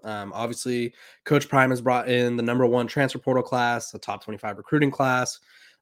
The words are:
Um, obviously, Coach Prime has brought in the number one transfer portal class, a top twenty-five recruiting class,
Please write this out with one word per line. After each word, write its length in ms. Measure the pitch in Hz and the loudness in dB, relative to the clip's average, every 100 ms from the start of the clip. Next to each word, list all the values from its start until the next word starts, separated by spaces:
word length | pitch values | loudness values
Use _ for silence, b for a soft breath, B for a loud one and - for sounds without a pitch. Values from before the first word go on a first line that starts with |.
Um, 300 | 107 104 98 98 | -12 -10 -8 -6
obviously, 580 | 117 120 127 123 117 B B B | -6 -6 -4 -4 -4 B B B
Coach 240 | - 143 143 | 0 0 4
Prime 220 | 139 131 | 4 4
has 100 | 127 | 2
brought 300 | 120 123 117 | 0 0 2
in 260 | 123 120 120 | 0 0 0
the 80 | |
number 220 | 117 123 123 | 0 2 4
one 200 | 123 117 | 2 0
transfer 340 | 147 135 131 | 0 0 -2
portal 240 | - 127 | 0 0
class, 500 | 120 127 120 117 - | 0 0 0 -2 -6
a 40 | 107 | -12
top 240 | - 101 | -10 -10
twenty-five 360 | - 104 110 101 | -10 -10 -10 -10
recruiting 340 | - 151 143 | -2 2 2
class, 480 | 139 135 127 123 - b b b b | 2 0 0 -2 -6 b b b b